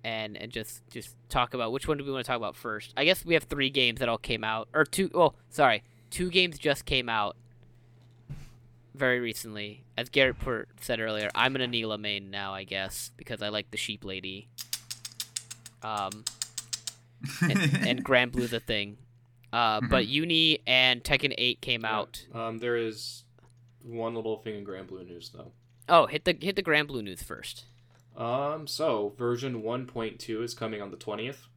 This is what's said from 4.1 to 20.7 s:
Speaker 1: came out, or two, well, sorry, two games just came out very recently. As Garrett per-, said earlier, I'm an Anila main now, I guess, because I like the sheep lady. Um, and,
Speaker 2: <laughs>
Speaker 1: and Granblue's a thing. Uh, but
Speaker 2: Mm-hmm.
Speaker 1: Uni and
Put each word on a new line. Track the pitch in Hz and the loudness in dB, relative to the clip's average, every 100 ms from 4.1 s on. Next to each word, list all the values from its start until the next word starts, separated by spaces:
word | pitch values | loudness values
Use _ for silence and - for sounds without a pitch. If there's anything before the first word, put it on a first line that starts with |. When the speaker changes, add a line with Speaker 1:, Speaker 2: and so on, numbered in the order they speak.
| 113 | -2
Speaker 1:
came | - 113 | -2 -2
out, | 110 110 110 | 0 -4 0
or | 151 | 2
two, | 151 - 190 | 2 2 0
well, | - 160 - _ | 6 4 4 _
sorry, | - 139 107 - _ _ | 6 6 6 -2 _ _
two | - 180 | -4 2
games | 180 180 151 | 4 4 2
just | 151 135 - | 2 2 2
came | 135 120 | 0 2
out | 113 101 - - - - - - - - - - - - - - - _ | 0 0 -4 -20 -20 -20 -20 -20 -20 -20 -20 -16 -14 -14 -20 -20 -20 _
very | 135 131 123 | 0 2 2
recently. | 120 110 113 107 104 107 - - | 0 -6 -8 -8 -10 -12 -10 -6
As | 123 | 0
Garrett | 139 131 120 | 4 4 4
per-, | 131 113 - - | -4 -4 -6 -12
said | - 113 | -4 -2
earlier, | 110 107 104 | -2 -2 -2
I'm | - 127 135 | 2 2 2
an | 127 | 0
Anila | 120 113 107 | -2 -2 -4
main | 104 101 98 | -4 -6 -6
now, | 101 98 | -8 -6
I | 98 | -8
guess, | 95 95 95 - - - | -6 -6 -4 -8 -10 -14
because | - 113 | -12 -6
I | 104 | -4
like | 107 101 | -4 -4
the | 104 | -6
sheep | - 104 | -6 -6
lady. | 95 95 95 95 - - - - - - - - - - - - - _ | -8 -8 -8 -12 -14 -16 -10 -10 -10 -14 -14 -14 -10 -10 -12 -18 -18 _
Um, | 110 107 95 107 110 - - - - - - - _ _ - - | -6 -4 -4 -6 -10 -8 -10 -10 -12 -12 -12 -16 _ _ -10 0
and, | 175 196 | 2 4
Speaker 2:
<laughs> | 156 135 - | 2 2 2
Speaker 1:
and | 123 | 0
Granblue's | 131 127 123 123 120 | 4 4 4 0 0
a | 117 | -2
thing. | - 110 101 104 - _ _ _ - | -2 -2 -2 -10 -20 _ _ _ -4
Uh, | 117 117 107 | 2 4 2
but | 113 131 | 4 4
Speaker 2:
Mm-hmm. | 113 | 4
Speaker 1:
Uni | 143 170 160 160 151 | 0 2 4 4 4
and | - | 4